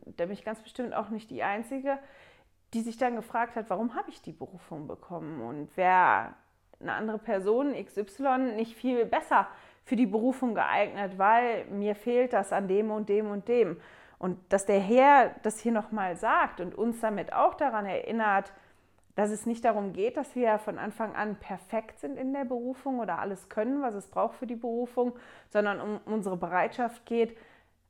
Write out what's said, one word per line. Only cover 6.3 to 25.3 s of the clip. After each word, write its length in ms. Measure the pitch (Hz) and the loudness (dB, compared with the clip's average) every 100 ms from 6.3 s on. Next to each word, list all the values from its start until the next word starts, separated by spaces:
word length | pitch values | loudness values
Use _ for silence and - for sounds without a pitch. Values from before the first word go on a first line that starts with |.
| - _ _ _ _ | -10 _ _ _ _
eine 120 | - | -6
andere 260 | 104 214 214 | -4 -4 -6
Person, 560 | 214 196 190 233 285 | -4 -2 2 2 2
X 220 | 214 190 - | -2 -6 -8
Y, 600 | 214 - 269 254 262 214 | -8 -4 0 2 0 -2
nicht 200 | 226 - | -6 -4
viel 300 | 254 247 233 | -2 0 2
besser 400 | 285 - 247 190 - - _ | 0 2 2 2 -4 -20 _
für 120 | - 220 | -2 2
die 100 | 240 | 2
Berufung 480 | 214 240 254 254 | 2 0 0 -2
geeignet, 640 | 190 71 139 208 - 196 190 | 0 2 2 0 -2 -6 2
weil 480 | 196 233 240 214 - | 4 6 4 0 -4
mir 280 | 202 208 | -4 -2
fehlt 380 | 208 - 240 254 | -2 0 2 2
das 200 | 233 196 | 2 0
an 140 | 190 196 | -2 2
dem 240 | 190 220 | 2 2
und 180 | 214 208 | -2 0
dem 220 | 208 214 | 0 0
und 180 | 202 196 | -4 0
dem. 320 | 240 190 - - - - - | 2 2 0 -12 -20 -20 -6
Und 340 | 185 175 - | -4 -4 0
dass 140 | 196 202 | 0 4
der 140 | 202 | 2
Herr 500 | 190 247 277 285 226 - | 6 8 10 10 8 2
das 180 | 214 - | -6 -4
hier 120 | 233 | 0
nochmal 440 | 226 214 214 190 175 | 0 -2 -4 -4 -2
sagt 440 | 220 320 294 - | 0 2 2 -2
und 140 | 180 | -8
uns 260 | - 233 233 | -4 -4 -2
damit 320 | 220 202 - | -2 -2 -2
auch 220 | - 302 | 2 2
daran 320 | 330 277 220 202 | 2 -2 -2 -2
erinnert, 640 | 170 - 226 214 196 202 - - _ _ _ _ | -4 -4 -2 2 2 0 -8 -20 _ _ _ _
dass 160 | - 208 | -2 -2
es 160 | 214 233 | -2 -4
nicht 180 | 233 | 0
darum 280 | 233 208 196 | 2 2 -2
geht, 240 | 175 214 311 | -2 -2 -2
dass 180 | 262 | -4
wir 240 | 254 233 214 | 0 2 2
von 200 | 214 170 | 0 -6
Anfang 360 | 208 - 220 | -8 -6 -6
an 220 | - 214 202 | -4 -4 -6
perfekt 640 | - 185 - 226 220 - | -8 -12 -6 -6 -6 -10
sind 180 | 285 269 | -10 -6
in 140 | 262 | -4
der 120 | 285 | -4
Berufung 540 | 254 247 240 262 277 254 | -4 -4 -4 -6 -4 -4
oder 220 | 208 165 | -2 -4
alles 280 | 190 190 - | -4 -6 -6
können, 320 | - 226 277 | -2 0 0
was 140 | 269 | -2
es 140 | 202 - | -4 -6
braucht 280 | - 240 - | -2 -2 -2
für 100 | 233 | -10
die 100 | 233 | -6
Berufung, 600 | 240 233 240 - 247 240 - | -4 -4 -2 0 0 -2 -12